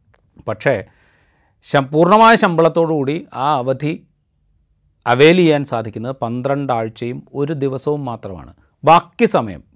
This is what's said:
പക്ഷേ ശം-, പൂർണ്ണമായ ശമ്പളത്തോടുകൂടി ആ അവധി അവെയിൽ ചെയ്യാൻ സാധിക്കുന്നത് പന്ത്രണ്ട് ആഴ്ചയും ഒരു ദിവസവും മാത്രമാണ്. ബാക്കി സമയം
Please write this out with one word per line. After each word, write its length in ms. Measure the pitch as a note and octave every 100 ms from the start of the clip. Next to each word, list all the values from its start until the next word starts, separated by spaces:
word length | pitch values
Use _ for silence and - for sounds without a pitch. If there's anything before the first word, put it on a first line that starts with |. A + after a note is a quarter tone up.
| _ _ _ _ -
പക്ഷേ 260 | - D3 A2 - _ _ _ _ _ _ _
ശം-, 280 | - C#3+ C3+
പൂർണ്ണമായ 420 | D3+ E3+ G#3+ A3+
ശമ്പളത്തോടുകൂടി 920 | A3 G3+ E3 E3 E3+ E3 D#3 C3 D#3 -
ആ 200 | A#2+ C#3
അവധി 520 | C#3+ B2+ C3 D3 F3 _ _ _ _ _ _ _ _ _ _ A#2+
അവെയിൽ 300 | B2 D#3 F3+
ചെയ്യാൻ 280 | E3 D3
സാധിക്കുന്നത് 520 | C#3+ A#2 A2 A2 A#2+ C3
പന്ത്രണ്ട് 500 | A#2 B2 C3+ C#3 C3+
ആഴ്ചയും 500 | A#2 A2+ A2+ A#2+ C#3 -
ഒരു 180 | C3+ D3
ദിവസവും 520 | D3+ C3+ C3 D3+ D3
മാത്രമാണ്. 500 | C3 A2+ G2+ F2 B1+ _ _ _
ബാക്കി 420 | D3 E3 - - A3+
സമയം 360 | E3+ A2+ D2+ _